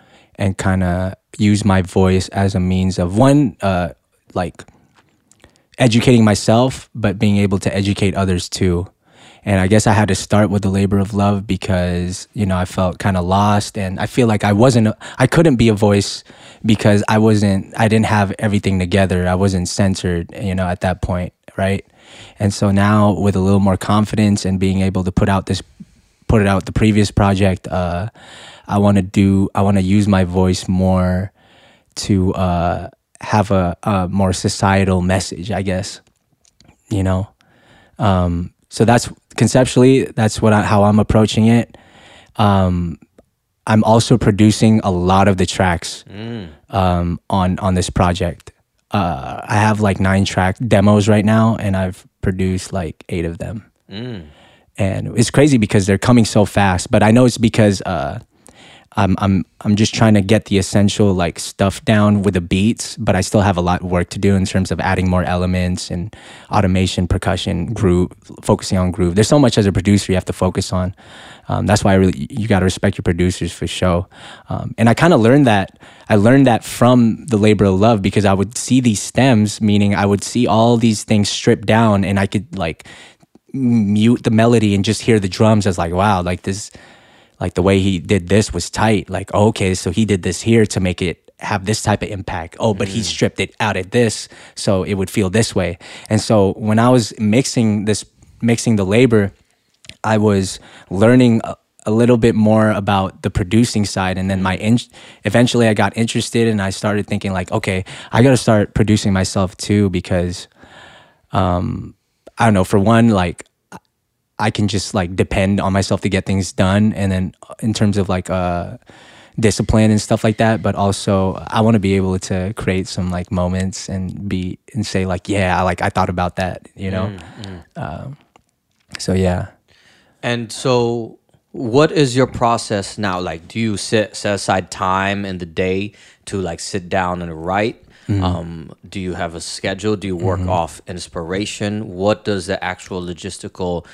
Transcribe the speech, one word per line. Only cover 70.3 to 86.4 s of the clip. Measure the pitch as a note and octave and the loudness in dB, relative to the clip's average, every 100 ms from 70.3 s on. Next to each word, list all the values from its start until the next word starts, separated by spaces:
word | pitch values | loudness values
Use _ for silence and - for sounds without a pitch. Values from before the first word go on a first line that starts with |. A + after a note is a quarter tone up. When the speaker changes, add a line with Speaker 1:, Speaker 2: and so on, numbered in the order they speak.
Speaker 1:
focus | - F#2 F#2+ - | -2 -2 -2 -4
on. | F#2 F#2 - - - - - - | -4 -4 -8 -18 -20 -20 -18 -8
Um, | F#2+ F#2+ | -4 0
that's | F#2 | 2
why | G2+ | 4
I | F#2+ | 4
really, | F#2 D#2+ C#2 | 2 0 -6
you | - G#2+ | -6 0
gotta | F#2+ F#2 | 2 0
respect | - G2+ - | 0 -2 -2
your | |
producers | F#2 F2 F2+ - E2+ | -2 0 -2 -2 -8
for | - - | -8 -10
show. | - F#2 F2 F2 - - - - | -2 0 0 -4 -14 -20 -18 -10
Um, | - - - | -8 -8 -2
and | A2+ | 0
I | A#2 | 2
kinda | C3 D3+ | 2 4
learned | A2 C#3+ C3 | 6 6 4
that, | G#2 F#2 _ - - - | 2 -2 _ -20 -14 0
I | A2 | 2
learned | G#2+ C#3 B2+ | 6 6 6
that | A2 | 2
from | - - B2 B2 A#2 - - | -2 0 4 4 2 0 -2
the | G#2+ | 2
labor | G#2+ G#2 G2 | 4 4 4
of | F#2 | 4
love, | A2+ G#2+ | 2 2
because | G2 G#2+ G2 | 0 0 2
I | |
would | F#2+ G2+ - | 0 -2 -6
see | - B2+ | -2 2
these | B2 G2+ | 2 -2
stems, | - - C3+ A2 G#2 - | -2 0 4 4 0 0
meaning | G#2+ G#2 G2+ | 0 2 2
I | F#2+ G2+ | 2 0
would | G2+ | 0
see | - A#2+ B2 | -2 -2 2
all | A2 A#2 A#2+ | 4 4 4
these | A#2 G#2+ | 2 0
things | - G#2+ G2+ | 0 0 0
stripped | - A#2+ A#2 G2+ | 0 0 0 2
down, | A2 A2+ G2+ | 2 4 2
and | F#2+ G2+ | 0 0
I | G2 | -2
could, | G#2 - - | -4 -6 -6
like, | E2+ D2+ - - - _ _ _ _ | -6 -8 -16 -20 -20 _ _ _ _
mute | C3+ B2 A#2 G2+ G#2 A2+ A#2+ | -4 0 2 2 2 2 2
the | - | 2
melody | A2 A#2 A#2 G#2+ | 2 4 4 4
and | G2+ | 2
just | G2 G#2 | 0 -2
hear | - A2 | 2 2
the | F#2+ | 0
drums. | - A2 G#2+ G2 | 2 4 4 0
I | |
was | F2+ | -2
like, | F2 | -2
"Wow, | F2+ G#2 F#2+ | 0 0 0
like, | F2+ F2+ | -2 -6